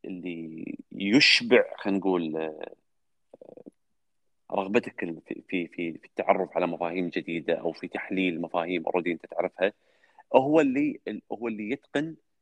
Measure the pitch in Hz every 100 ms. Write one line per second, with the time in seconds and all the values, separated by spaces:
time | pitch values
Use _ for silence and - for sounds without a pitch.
0 | - 92 90 85 80 80 - - - -
1 | 98 123 - - 240 107 - - 101 98
2 | 95 90 80 78 80 78 - - _ _
3 | _ _ _ - - - - _ _ _
4 | _ _ _ _ - 101 95 117 - -
5 | 87 78 - - - 92 82 - 85 78
6 | - - - 98 92 82 87 85 85 90
7 | 87 90 82 82 76 82 85 78 - -
8 | - 92 92 82 85 87 85 90 80 90
9 | 85 85 - 82 87 - 95 - _ _
10 | _ _ - 127 135 156 143 131 147 -
11 | - 107 - 107 117 107 104 139 _ 143
12 | 160 156 _ _